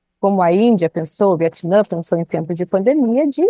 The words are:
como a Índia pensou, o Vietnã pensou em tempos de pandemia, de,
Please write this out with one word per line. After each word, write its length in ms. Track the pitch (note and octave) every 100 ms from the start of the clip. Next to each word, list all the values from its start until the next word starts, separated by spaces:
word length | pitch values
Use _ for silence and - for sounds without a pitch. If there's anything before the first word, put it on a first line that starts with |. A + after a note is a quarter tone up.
| _ _
como 220 | G3 G3
a 100 | F3
Índia 380 | F#3 A#3 G#3 D#3+
pensou, 440 | E3+ D#3+ - G3+
o 40 | E3
Vietnã 460 | E3 - E3+ G3+
pensou 340 | G3+ E3+ - E3+
em 80 | E3+
tempos 320 | D#3+ D#3+ E3+
de 80 | F3+
pandemia, 640 | F#3+ G#3 D4+ A#3 B3 D4+
de, 140 | C#4